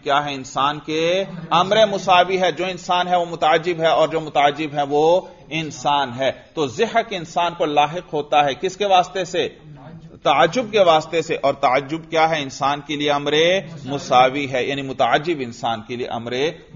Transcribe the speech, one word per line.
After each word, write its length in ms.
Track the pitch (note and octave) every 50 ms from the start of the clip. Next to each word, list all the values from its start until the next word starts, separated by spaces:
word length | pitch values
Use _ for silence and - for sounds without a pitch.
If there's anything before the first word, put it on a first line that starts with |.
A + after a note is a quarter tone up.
| -
क्या 160 | D3 C#3 C#3+
है? 140 | D3 D3 C#3
इंसान 460 | C3+ B2+ - - C#3 C3+ C#3+ D3 D3+
के 440 | C#3+ D#3 D#3 D#3+ E3 E3+ F3+ F#3+ F#3+ - - - - -
अमरे 340 | D#3 E3+ F#3 F#3+ G#3 A3 A3
मुसावी 520 | G3+ G3+ F#3+ G3 G3+ F3+ F3+ F3+ F3+ F#3+
है। 140 | F3+ F#3 F3
जो 140 | D3 C#3+ F3+
इंसान 420 | F#3+ F3+ E3 - - F3+ F3+ F3
है 100 | F3 F3+
वो 80 | F3+ E3+
मुताज्जिब 560 | E3+ E3+ D#3+ D#3+ D3+ E3 E3+ D#3+ F3+ F3 D#3+
है, 100 | E3 D#3+
और 180 | D3 C#3 D#3 D3
जो 100 | D#3 D#3+
मुताज्जिब 540 | D#3+ D3+ - D3+ C#3+ D3 C#3+ C#3+ D#3+ D3 C#3+
है 120 | D3 C#3+
वो 460 | C#3 C#3+ D3 D#3 E3 F3 F#3 F3+ - - - - -
इंसान 600 | D3 D#3+ D#3+ D3 - - - D3+ C#3+ C#3+ C3+ B2+
है। 340 | A#2 B2+ C3+ B2+ - - - - -
तो 120 | E3 D3+
ज़िहक 460 | C3 G#2+ D#3 A3+ G#3+ - A#3 G#3+ A3+ G#3
इंसान 400 | F3+ D#3+ - - F3 F3 E3+ E3
को 120 | E3+ F3
लाहिक 380 | D3+ D3 D3 D3 D3 D#3 F3+ F3+ - -
होता 280 | D3 D3 - D#3 D3
है 140 | D3 C#3+ B2+
किसके 300 | - - F#3 F3+ - G3+
वास्ते 400 | G3+ F#3+ F3+ F3 - - F#3+ F3+
से? 180 | - - E3+ C3+ G2 - - - - - C#3+ C#3 - - - - - -
ताज्जुब 560 | - - E3 C#3+ C#3 E3+ E3+ D#3+ B3+ A#3+ G#3
के 80 | G#3+ G#3+
वास्ते 420 | F#3+ E3+ D#3+ D#3 D3+ - F3 E3
से। 140 | D#3 D#3+ D3+
और 180 | - - C#3 C#3
ताज्जुब 540 | - - B2+ B2+ C#3+ C#3 C3+ D#3+ E3 D#3+ -
क्या 180 | D#3+ D#3+ D#3+
है? 140 | D#3+ E3 D#3
इंसान 420 | C#3 C3+ - - C#3+ C#3 C#3+ D3 C#3
के 100 | - D3+
लिए 120 | C#3+ D3 D3
अमरे 600 | C#3+ C#3+ C#3+ C#3+ D3 D#3 E3 F3 F#3 G3 - - - C#3+ C3+
मुसावी 600 | B2+ C#3 C#3 - - C3 B2+ B2+ C3 C3 D3 C#3+
है, 240 | B2+ C3+ B2 A2+ A2
यानी 120 | C#3 C#3
मुताज्जिब 600 | C#3 C3+ B2+ - C3 A#2 C3 D#3 D3 E3+ E3+ C#3+
इंसान 420 | C3 A#2 A2+ - C3+ A#2+ A#2 A2 G#2+
के 100 | - B2
लिए 100 | A#2+ B2
अमरे 600 | - - A#2+ A2+ A#2+ B2 B2+ C#3 E3 E3+ - - - -